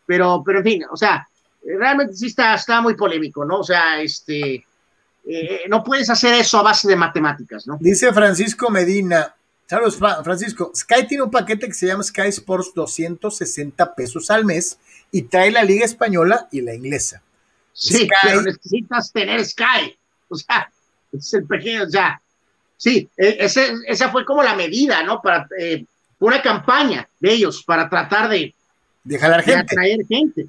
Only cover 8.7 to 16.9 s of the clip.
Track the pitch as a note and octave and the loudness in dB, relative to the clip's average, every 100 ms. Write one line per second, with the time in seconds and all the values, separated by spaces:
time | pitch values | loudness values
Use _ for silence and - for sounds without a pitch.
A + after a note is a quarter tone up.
8.7 | G3 F3 G3+ F#3 E3+ D3+ _ _ _ - | 2 2 0 2 0 0 _ _ _ -6
9.7 | G3+ A3+ - G3+ D#3+ D#3 F3+ G#3 A3+ E3+ | 0 0 0 0 0 -4 -4 -4 -6 -6
10.7 | - - A#3+ - C#4+ A#3+ B3 F#3+ G#3+ B3 | -6 0 2 2 -2 0 -2 -2 -4 -6
11.7 | - F#3 F#3+ G3 - G3 G3 - F#3 F3 | -4 -2 -2 -4 -2 -2 -2 -4 -4 -4
12.7 | E3+ D3+ - E3 E3+ G#3 G3+ F3 - D3 | -6 -6 -6 -8 -6 -8 -6 -8 -8 -6
13.7 | - F3 - B2 D#3+ - G#3+ G#3 E3 - | -2 -2 -2 -8 -6 0 0 2 -2 -4
14.7 | - _ _ _ F#3+ A#2+ F3+ G3 A#3 G3 | -10 _ _ _ -6 0 2 4 4 2
15.7 | G3+ A3+ A3+ A3+ F3 F3 A3+ - C#3 A#2+ | 2 0 0 0 2 4 2 -2 -8 -8
16.7 | A2+ C3 | -8 -6